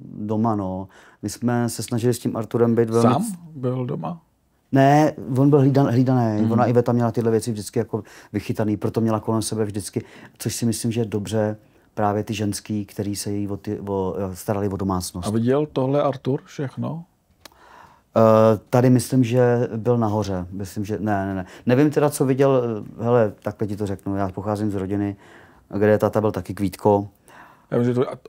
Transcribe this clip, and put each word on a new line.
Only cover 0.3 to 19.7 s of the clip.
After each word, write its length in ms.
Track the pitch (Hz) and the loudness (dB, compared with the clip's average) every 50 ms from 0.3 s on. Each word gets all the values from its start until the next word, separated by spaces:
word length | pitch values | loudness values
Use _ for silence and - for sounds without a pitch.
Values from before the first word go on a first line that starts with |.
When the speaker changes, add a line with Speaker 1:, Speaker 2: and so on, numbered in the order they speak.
| 110 107 113 117 107 | 0 0 0 0 0
Speaker 1:
no. 320 | 101 95 92 92 92 95 - _ - - - _ _ | -2 -4 -4 -6 -8 -10 -12 _ -20 -20 -20 _ _
My 60 | - 104 | -10 -10
jsme 400 | - - 117 120 120 120 120 113 | -8 -4 -2 -2 0 0 -2 -2
se 140 | - - | -4 -6
snažili 320 | 110 - 123 113 113 123 117 | -6 -4 -4 0 0 0 -2
s 40 | - | 0
tím 180 | - 120 - | -4 -6 -4
Arturem 380 | 113 110 - - 113 120 117 117 | -4 -6 -4 0 2 2 4 4
být 160 | 117 117 113 | 2 2 2
velmi 180 | 113 117 117 120 127 | 4 4 4 4 4
Speaker 2:
Sám 100 | 156 226 233 185 - - 156 160 | 2 -2 -4 -8 -10 -14 -16 -12
byl 320 | 135 127 123 127 131 123 | -6 -6 -4 -4 -4 -4
doma? 340 | 123 147 151 165 180 175 - _ _ _ _ _ _ _ _ _ _ | -6 -6 -6 -8 -8 -10 -12 _ _ _ _ _ _ _ _ _ _
Speaker 1:
Ne, 400 | 131 135 135 139 143 151 156 143 - 95 95 - 135 127 | 4 6 6 6 6 6 4 2 0 -4 -8 -4 0 2
on 120 | 139 143 | 4 6
byl 80 | 151 143 | 6 6
hlídan-, 320 | 131 143 131 139 135 - | 6 6 4 4 4 4
hlídaný. 500 | 117 127 131 131 127 127 117 113 107 107 | 4 2 2 4 2 2 2 2 0 0
Speaker 2:
Hmm. 100 | 110 113 | 0 2
Speaker 1:
Ona 140 | 117 120 120 | 2 2 2
Iveta 260 | 113 120 123 120 127 | 4 4 4 2 4
měla 180 | 120 120 120 113 | 2 2 0 0
tyhle 180 | 107 120 113 113 | 0 0 0 2
věci 220 | 113 107 - 123 | 0 0 0 -2
vždycky 260 | 110 104 98 - - 120 | -6 -8 -10 -4 -4 -4
jako 240 | 104 - - 107 - - - - - _ | -4 -2 -6 -8 -8 -10 -18 -20 -18 _
vychytaný, 440 | - 104 - - 110 - 110 107 107 | -8 -6 -4 -4 -4 -2 -2 -2 -2
proto 240 | 101 - 107 - 117 | -2 -4 -2 -2 0
měla 200 | 113 113 110 107 | 0 0 0 -2
kolem 220 | - 117 110 113 | -2 -2 -2 -2
sebe 220 | 110 - 113 107 110 | -2 -4 -4 -4 -4
vždycky, 400 | 101 101 107 98 - - 117 - - - - - - _ _ | -4 -4 -8 -10 -6 -8 -8 -8 -8 -16 -20 -20 -20 _ _
což 160 | - 117 - | -6 -6 -4
si 120 | - 120 | -2 -2
myslím, 260 | 117 104 - - 117 | -2 -2 -2 -4 -4
že 80 | 107 120 | -2 -2
je 40 | 113 | -4
dobře, 520 | 101 107 107 98 90 110 110 107 107 107 107 _ _ _ _ _ _ _ | -4 -4 -6 -6 -4 -2 -2 -2 -2 -4 -6 _ _ _ _ _ _ _
právě 300 | - 104 104 101 107 101 | -2 -2 0 0 -2 -4
ty 100 | - 110 | -4 -6
ženský, 500 | 101 107 104 101 - - - 110 104 98 | -4 -4 -4 -4 -6 -8 -6 -6 -6 -6
který 300 | - - - 98 101 104 | -8 -8 -8 -6 -6 -6
se 160 | 98 - 107 | -6 -6 -6
jí 160 | 101 104 101 98 | -6 -6 -6 -6
o 80 | 101 | -8
ty, 240 | 98 - 104 104 - | -8 -8 -8 -8 -8
o, 340 | 98 101 98 98 95 92 - 92 101 92 92 | -6 -6 -4 -4 -4 -4 -4 -6 -6 -8 -8
starali 340 | - - - 104 101 101 101 | -8 -6 -4 -4 -2 -2 -4
o 80 | 98 | -4
domácnost. 520 | 90 98 98 92 90 90 - - 90 90 107 | -2 -2 -2 -2 -2 -4 -6 -8 -6 -6 -2
Speaker 2:
A 20 | |
viděl 360 | 107 113 117 123 135 147 151 | -2 0 0 2 0 0 0
tohle 360 | 151 - 139 131 131 139 143 | -2 -2 -2 -2 0 0 0
Artur 380 | 147 143 131 131 - 131 135 - - | 0 0 -2 -4 -4 -4 -4 -4 -6
všechno? 600 | - - - 143 127 - - 117 - 147 165 170 - _ _ _ _ _ _ _ - - _ - - - - - - _ _ _ _ _ | -12 -10 -10 -10 -8 -8 -8 -8 -8 -8 -10 -12 -16 _ _ _ _ _ _ _ -20 -20 _ -20 -20 -20 -20 -20 -20 _ _ _ _ _
Speaker 1:
Eh, 420 | 117 113 110 110 110 110 110 110 95 - _ | 4 6 6 6 6 6 6 4 2 -2 _
tady 200 | - 123 123 131 | 2 4 6 6
myslím, 340 | 127 120 120 - 135 131 123 | 4 4 2 2 0 0 2
že 440 | 110 120 127 123 123 120 120 123 - | 2 2 2 4 4 2 2 0 -4